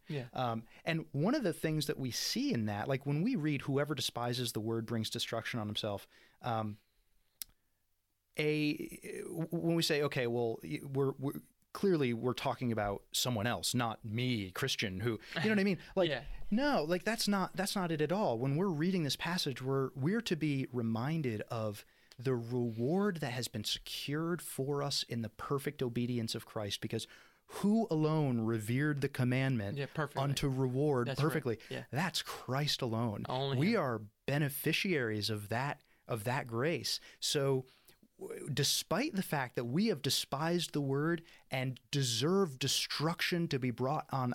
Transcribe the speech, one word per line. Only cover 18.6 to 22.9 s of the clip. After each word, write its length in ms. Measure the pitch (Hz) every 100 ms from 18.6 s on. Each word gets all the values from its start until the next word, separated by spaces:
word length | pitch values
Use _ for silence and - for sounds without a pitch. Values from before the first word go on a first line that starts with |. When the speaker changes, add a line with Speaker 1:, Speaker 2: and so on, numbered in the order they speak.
| 202
Speaker 2:
reading 340 | 151 170 185
this 120 | 147 -
passage, 440 | 165 175 151 123
we're, 280 | 127 135 131
we're 260 | 139 135 220
to 140 | 226 165
be 300 | 156 135 127
reminded 720 | 123 117 110 127 165 135 107 -
of 340 | 120 110 101 - _ - -
the 160 | 123
reward 840 | 123 117 123 120 113 123